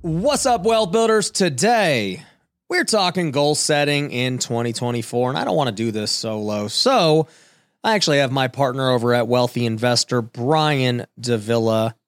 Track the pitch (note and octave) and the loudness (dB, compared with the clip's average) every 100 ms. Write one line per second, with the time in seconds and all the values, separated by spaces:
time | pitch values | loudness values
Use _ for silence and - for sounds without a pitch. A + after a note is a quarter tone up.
0 | E3+ D#3+ A#3+ C#4+ C4+ A#3 F#3+ A3+ G#3+ G#3+ | -4 -2 0 0 0 0 2 2 2 2
1 | A3+ A3 - - F#3 C3 G3+ A#3+ F#3+ B2+ | 2 2 0 0 0 2 2 4 2 2
2 | G2+ F#2 - _ _ _ _ F4+ - A3 | -2 -6 -12 _ _ _ _ -2 0 0
3 | F3+ F3+ E3+ C3+ D3 D3 - D3 D3 D3 | 0 -2 -2 0 2 0 0 2 2 0
4 | C#3+ B2 B2+ B2+ - A#2 A#2+ A#2 B2 A#2+ | -2 -2 -2 -4 -4 -2 -4 -4 -4 -4
5 | A2 B2 B2+ C3+ B3 E3+ C3+ G2+ A2+ G#2+ | -4 -2 -2 -2 -2 0 -2 -2 -4 -4
6 | G#2 - A2+ G#2+ G#2 G#2 G#2 - - C4 | -4 -4 -4 -6 -4 -4 -4 0 2 4
7 | E3 D#3 D#3 - _ _ _ _ G#3+ G#3 | 4 2 0 -8 _ _ _ _ -2 0
8 | - C#3+ C#3 C3+ C3 B2+ C#3 C3 C3 B2+ | 2 2 2 0 -2 0 -2 0 0 2
9 | A#2 A#2+ A#2 A#2+ B2 - A#2+ A2 A#2+ A#2+ | 2 0 2 2 0 0 -2 0 0 0
10 | - B2 A2+ - A#2+ D#3 D3+ C#3+ B2+ A#2+ | 0 -2 -4 -6 0 2 2 2 0 -2
11 | - - A#2+ A#2 G#2 A#2 A2+ A2 A2 - | -6 -10 -4 -4 0 0 2 0 -2 -6